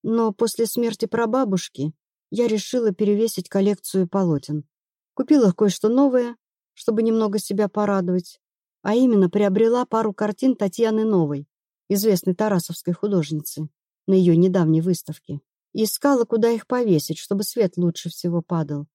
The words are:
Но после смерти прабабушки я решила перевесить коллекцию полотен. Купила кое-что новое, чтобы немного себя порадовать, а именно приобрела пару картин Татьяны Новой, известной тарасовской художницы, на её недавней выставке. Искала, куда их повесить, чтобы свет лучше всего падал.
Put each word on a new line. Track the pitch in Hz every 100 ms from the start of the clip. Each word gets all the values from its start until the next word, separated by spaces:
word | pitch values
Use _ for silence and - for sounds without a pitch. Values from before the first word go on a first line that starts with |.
Но | 185 233 226
после | 196 226 - 233
смерти | - 233 214 220
прабабушки | 226 233 254 240 190 - - 147 - _ _ _
я | 208 240
решила | 214 - 254 226
перевесить | 180 208 208 226 - 175
коллекцию | 196 196 202 - 190 175
полотен. | 202 180 147 - 151 - _ _ _ _
Купила | - 262 302 214
кое-что | 175 208 - 214
новое, | 247 277 254 240 233 _ _ _
чтобы | _ - 220
немного | 226 226 220 208
себя | - 196 208
порадовать, | - 208 196 180 180 175 - _ _ _ _
а | -
именно | 233 254 214 185
приобрела | 202 202 190 226 240 247
пару | 226 226
картин | 190 214 208 262
Татьяны | 247 196 - 226 220
Новой, | 220 196 151 143 147 _ _ _ _
известной | 202 214 185 -
тарасовской | 180 214 185 - 170 -
художницы, | 175 214 196 147 151 151 - 156 _ _ _ -
на |
её | 190 180
недавней | 165 185 185 160 160
выставке. | 170 175 - 151 - 143 _ _ _
Искала, | - 220 - 285 269
куда | 226 226 233
их | 233 -
повесить, | 247 233 160 - 160
чтобы | - 202
свет | 208 - 190 -
лучше | 175 165 170
всего | - 175 170
падал. | - 170 147 147 147